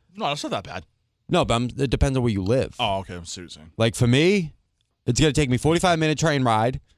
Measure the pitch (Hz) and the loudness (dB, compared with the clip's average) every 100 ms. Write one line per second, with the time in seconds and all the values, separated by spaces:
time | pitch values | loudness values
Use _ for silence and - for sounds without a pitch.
0 | _ 190 240 147 311 123 90 92 - _ | _ -8 -6 -6 -6 -6 -8 -14 -14 _
1 | _ _ - 170 110 117 120 123 135 123 | _ _ -2 0 2 0 -2 -4 -2 0
2 | 143 131 120 98 92 127 101 - 113 98 | 2 2 0 0 0 0 0 -4 -4 -4
3 | 92 90 82 - 82 78 80 - 113 - | -6 -14 -12 -16 -16 -20 -14 -2 0 2
4 | 120 127 170 208 156 - _ _ _ _ | 2 4 4 2 -2 -10 _ _ _ _
5 | - 120 156 151 139 123 147 170 180 165 | -4 2 2 2 0 0 2 2 2 2
6 | 156 151 156 143 123 110 117 135 _ | 0 0 0 2 2 2 0 -2 _